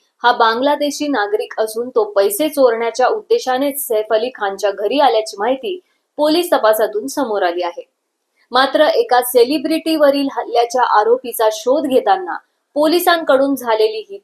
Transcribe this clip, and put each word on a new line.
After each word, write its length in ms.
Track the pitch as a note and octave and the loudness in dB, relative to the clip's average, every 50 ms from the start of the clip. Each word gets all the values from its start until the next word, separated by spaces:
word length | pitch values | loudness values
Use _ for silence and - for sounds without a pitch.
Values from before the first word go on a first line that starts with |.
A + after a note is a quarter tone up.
| _ _ _ _ - | _ _ _ _ 0
हा 80 | A#3+ | 0
बांगलादेशी 760 | A#3+ A#3+ A#3+ A3+ A3+ A#3 C4 C#4+ D4 C#4+ D4 D4 C#4+ - D4 D4 | 2 4 2 2 2 2 0 0 0 0 -2 -4 -4 -4 -4 -2
नागरिक 460 | C#4 A3+ G#3 G3+ G3+ G#3+ A#3+ G#3 - - | -2 -2 -2 -2 -2 -4 -4 -6 -4 -4
असून 320 | A3 A3 - A3+ A#3+ B3+ | -4 -4 -4 -6 -8 -4
तो 140 | - A#3 G#4 | -2 -2 -2
पैसे 460 | G3+ - G3 G3 G#3 G3 - D4+ D#4 | 0 2 0 2 2 0 0 -2 -2
चोरण्याच्या 580 | D4+ C#4+ C4+ A#3+ A3+ A3+ A3+ A#3 A3+ - B3+ A#3 | 2 2 2 2 2 0 -2 -4 -2 0 0 0
उद्देशानेच 800 | A4 G#4+ - - - A#3+ - C4 B3+ B3+ C#4 C#4+ C4+ - - - | 0 -2 -2 0 -2 0 0 -2 -2 -2 -2 -2 -4 -6 -4 -2
सैफ 180 | A#3 G#3+ G#3+ G#3+ A3+ | -2 -2 0 0 0
अली 160 | A3 A3+ B3+ | -2 -2 -4
खानच्या 420 | - - G#3+ G3 G3 F#3+ G#3 G3+ | -6 -6 -6 -6 -4 -2 -4 -4
घरी 280 | G3 - - G#3 B3 C#4+ | -2 -2 -4 -2 0 2
आल्याची 360 | D4 B3+ A#3 A3 G#3+ - - G3 | 2 2 2 0 -2 -4 -6 -4
माहिती 400 | G#3 A#3+ C4+ C4+ C4 G#3 F#3 F#3 - _ _ _ _ _ _ - | -2 -2 -2 -2 -4 -8 -8 -8 -12 _ _ _ _ _ _ -2
पोलीस 360 | D4 D4+ D#4 F4 F4 F4 D#4 | 0 0 2 0 0 0 0
तपासातून 540 | C4 - G#3+ A3 A3 A3+ G3+ - G#3 A#3 C4+ | 2 4 2 2 2 0 -2 -2 -6 -8 -6
समोर 360 | - D4+ C4+ A3+ G#3 G3 F#3 | -6 -6 -4 -4 -2 -2 -2
आली 200 | F3 E3+ F3+ F3 | -2 -2 -2 -4
आहे. 260 | F3 F3 - - _ _ _ _ _ _ _ _ _ _ _ _ _ | -6 -8 -10 -16 _ _ _ _ _ _ _ _ _ _ _ _ _
मात्र 300 | A#3 B3 C4+ C4+ C4+ D4 | 0 0 2 2 2 2
एका 400 | D4+ D4 - - A#3 - B3 B3 | 2 2 2 0 0 2 2 2
सेलिब्रिटीवरील 1080 | B3+ - - B3 A#3 B3 D4 D#4 B3+ - D#4+ D#4+ D#4+ D#4+ D#4+ D#4 D4 C#4 C#4 C#4+ C#4 C4+ | 2 2 2 2 2 4 2 -2 -2 -2 -2 -2 -2 -2 0 2 2 2 2 2 -2 -4
हल्ल्याच्या 680 | - A#3 - - A4+ - A#4+ - - - - - - G#3+ | -4 -6 -6 -2 0 0 0 0 0 0 0 2 2 2
आरोपीचा 500 | G#3+ A3 A#3+ C4 - A#3+ A#3 - A#3 A3 | 4 2 2 0 -2 -6 -4 0 0 0
शोध 360 | G#3+ - - A#3+ C4 D#4 D4+ C#4 | 0 0 0 0 0 0 0 0
घेताना 480 | C4 B3 - G#3 F#3+ F#3+ F#3 E3+ D#3 - - _ _ _ _ _ _ | 0 2 2 2 0 0 -2 -6 -10 -12 -14 _ _ _ _ _ _
पोलिसांकडून 840 | D4 D4+ D#4+ D#4 F4 F4 F4+ E4+ E4 D#4+ C#4+ C#4 C4+ C#4 C#4 C#4 | 0 2 2 2 2 2 2 2 2 2 2 2 2 2 0 -2
झालेली 500 | A#3+ B3 A#3+ A3 A3 A3 A3 G#3+ A3 G#3 - | -2 -2 -2 0 2 2 0 0 -4 -10 -12
ही 100 | G3 G3 | -16 -18